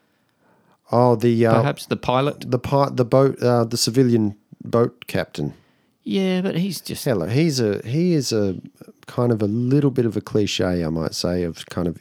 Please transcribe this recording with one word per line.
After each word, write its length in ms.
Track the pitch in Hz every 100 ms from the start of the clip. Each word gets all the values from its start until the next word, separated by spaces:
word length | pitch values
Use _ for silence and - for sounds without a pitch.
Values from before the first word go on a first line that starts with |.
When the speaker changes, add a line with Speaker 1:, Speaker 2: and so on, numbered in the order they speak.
| _ _ _ _ _ _ _ _ _
Speaker 1:
Oh, 240 | 113 123 117
the, 300 | 120 117 117
uh, 80 |
Speaker 2:
Perhaps 320 | 113 139 147 -
the 120 | 113
pilot? 520 | - 127 143 139 123
Speaker 1:
the 100 | 123
pi-, 300 | - 139 135
the 160 | 127 120
boat, 340 | 131 139 -
uh, 200 | 123 120
the 140 | 113 117
civilian 580 | - 117 127 117 104 104 _ -
boat 420 | - 117 120 - -
captain. 460 | 95 82 - 73 - _ _ _ _
Speaker 2:
Yeah, 380 | - 202 190 185
but 140 | 190 -
he's 240 | 196 156
just 240 | - - 151
Speaker 1:
Hello, 220 | 110 82
he's 320 | 123 170 131
a, 220 | 110 98 -
he 280 | 143 180
is 180 | 160 123
a 240 | 113 101 90 - - - - -
kind 260 | - 123
of 120 | 113
a 20 | 104
little 440 | 110 123 143 143
bit 140 | 123 117
of 100 | 104
a 40 |
cliche, 640 | - 110 101 - 92 90
I 60 | 80
might 240 | 82 78
say, 300 | - 87 90
of 200 | 87 78 -
kind 200 | - 87
of 120 | 82